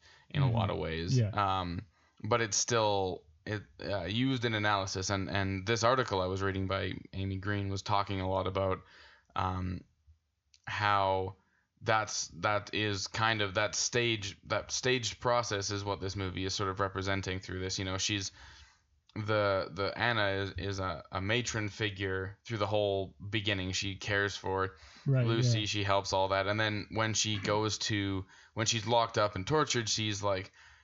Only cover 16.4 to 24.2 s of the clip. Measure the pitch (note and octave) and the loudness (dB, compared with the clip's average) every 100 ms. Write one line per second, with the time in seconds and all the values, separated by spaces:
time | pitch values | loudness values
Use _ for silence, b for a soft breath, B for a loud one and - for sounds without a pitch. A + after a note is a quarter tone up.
16.4 | F#2+ - G2 F#2+ G2 F#2+ F#2+ F#2+ F#2+ F#2 | -2 -2 -2 0 -2 0 -2 -2 -2 -4
17.4 | - F#2 F#2+ G#2 F#2+ F#2+ - G#2 F#2+ B | -6 -6 -4 -4 -4 -2 -2 -2 -4 B
18.4 | B B B B B _ _ - G#2+ G#2+ | B B B B B _ _ -6 0 2
19.4 | G2+ F#2+ - F2+ G2 - A#2 A2+ G2+ G2 | 4 2 0 -2 -2 0 0 2 2 0
20.4 | G2 - G2 G2 F#2 D#2+ - F#2 F#2+ A#2+ | -2 -4 -4 -2 -4 -4 -6 -4 0 0
21.4 | A#2 A2+ G#2 - G#2+ F#2+ G2 F#2+ F#2+ G2+ | 0 -2 -4 -2 -4 -2 -4 -2 -4 -8
22.4 | - A2 G2+ G#2 G#2 G2 F#2 - G2+ A2 | -6 -2 0 2 2 0 -4 -8 -4 -2
23.4 | G#2+ G2 F#2 F2+ G2 F#2 - G2+ | 0 0 0 -2 -4 -6 0 2